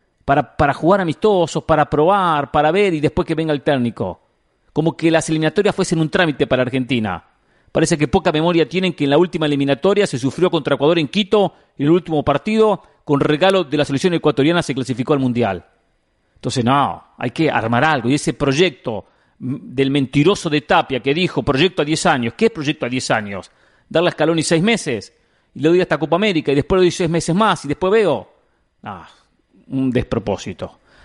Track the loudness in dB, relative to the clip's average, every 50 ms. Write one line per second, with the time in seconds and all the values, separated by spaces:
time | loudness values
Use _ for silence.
0 | _ _ _ _ _ 0 0 0 0 -2 _ 0 0 0 0 2 2 2 2 4
1 | 2 -2 -2 0 2 2 2 2 2 0 -2 -4 -2 0 2 2 2 2 2 2
2 | 2 4 2 2 2 2 0 0 -2 0 0 2 2 2 2 2 2 0 0 0
3 | -2 -2 -2 -2 -4 -2 -2 -2 -2 -2 -4 -2 0 0 0 0 0 -2 -4 -6
4 | -8 -8 -8 -12 _ _ _ _ _ _ _ _ _ _ -4 -2 -2 -2 -2 0
5 | 0 2 2 2 0 0 -2 -2 0 0 0 0 0 0 0 -2 -2 -2 0 0
6 | 0 0 0 0 0 0 0 -2 0 0 0 0 0 0 -2 -4 -2 -2 -2 -2
7 | -2 -2 -6 -8 -10 _ _ _ _ _ _ _ _ _ -2 -2 0 0 0 0
8 | 0 0 0 0 0 0 0 0 0 2 2 2 0 0 0 -2 -2 -2 -2 -2
9 | 0 2 4 4 4 2 0 -2 -2 0 0 0 0 0 0 0 2 2 2 2
10 | 0 0 -2 -4 -4 -4 -2 0 0 0 0 -2 -2 -2 0 2 2 2 2 2
11 | 0 -2 -2 -2 0 2 2 2 2 0 -2 _ _ _ _ -2 2 2 2 2
12 | 2 -2 -4 -2 0 0 0 0 -2 0 2 2 2 2 0 -2 -6 _ _ _
13 | _ -2 0 0 2 0 2 2 2 2 2 2 0 0 -2 -2 -2 -2 -2 -2
14 | 0 0 0 0 0 0 2 2 2 2 0 0 -2 -4 -6 -6 -6 -4 -4 -4
15 | -2 0 0 0 0 -2 0 0 -2 -2 -2 -6 -10 _ _ _ _ _ _ _
16 | _ _ _ _ _ _ _ _ -8 -6 -4 -2 0 2 2 2 0 0 -4 -8
17 | -14 _ _ -10 -8 -6 -2 -2 0 0 0 0 -2 0 0 0 2 2 0 0
18 | 0 -2 -2 -2 -2 -4 -4 -2 -2 0 2 2 0 0 -2 -6 -10 -10 -10 -10
19 | -10 _ _ _ _ _ _ -12 -10 -8 -8 -10 -12 -6 -4 -2 0 0 0 0
20 | -2 0 2 2 4 4 2 0 -2 -2 -2 -2 0 2 2 2 2 0 -4 -2
21 | -2 -2 0 0 -2 -2 -2 -2 -2 0 2 2 2 0 0 -2 -4 -2 -2 0
22 | 0 0 0 0 -2 -4 -2 0 -2 -2 0 -2 -4 -6 -4 -4 -6 -6 -4 -4
23 | -2 -2 -2 -2 -2 -6 -10 -12 -12 -16 _ _ _ _ _ _ _ -4 -2 0
24 | 0 0 0 0 0 0 0 0 0 0 0 2 2 0 0 -2 -2 -4 -6 -6
25 | -8 -12 _ _ _ _ _ _ _ _ -6 -2 2 2 2 2 2 0 -2 -4
26 | -2 -2 0 0 0 0 0 0 0 0 0 0 0 0 2 2 2 2 2 0
27 | -2 -2 -2 -2 -2 -2 0 0 0 0 0 -2 -4 -6 -6 -4 -2 0 2 2
28 | 2 2 0 -2 -6 -10 _ _ _ _ _ _ _ _ _ _ -16 -16 -14 -16
29 | -18 -20 _ _ _ _ _ _ _ _ _ _ _ -8 -4 -2 -2 0 0 -2
30 | -2 -2 -4 -4 -2 -4 -4 -6 -6 -10 -12 -12 -12 -14 -14 _ _ _ _ _